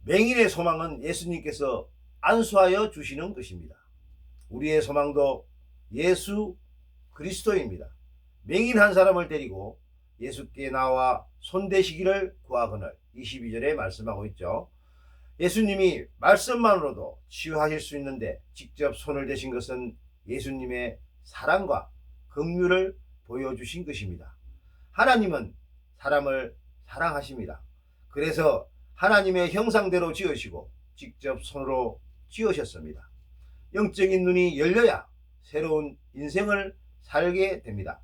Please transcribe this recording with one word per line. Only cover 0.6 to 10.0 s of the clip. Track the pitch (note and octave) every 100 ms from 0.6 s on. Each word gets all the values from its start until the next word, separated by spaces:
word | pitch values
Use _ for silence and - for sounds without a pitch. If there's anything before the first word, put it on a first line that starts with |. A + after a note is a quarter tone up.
| E3+ D#3+ E3 C#3
예수님께서 | D#3 E3 E3+ E3 D3+ C#3+ C#3 A#2 - - - -
안수하여 | D#3+ A3+ A3+ G3+ F#3 F#3+ G#3+
주시는 | D3+ C#3+ C#3+ F3+
것입니다. | G#3 - F2 E2 - _ _ _ - - - -
우리의 | B2 D3+ D#3
소망도 | C#3 C#3+ D3 C#3+ C#3 B2 - - _ - -
예수 | A2+ F3 F3+ - G3+ G#3 F3+ _ _ _ _ _
그리스도입니다. | - - - G#3+ G3 A2+ F2 - - - - _ _
맹인 | - F3+ A#3 A3+
한 | G3+
사람을 | F#3 F#3+ F3+ E3+
데리고 | D3+ B2+ F#2+ G2+ - _ _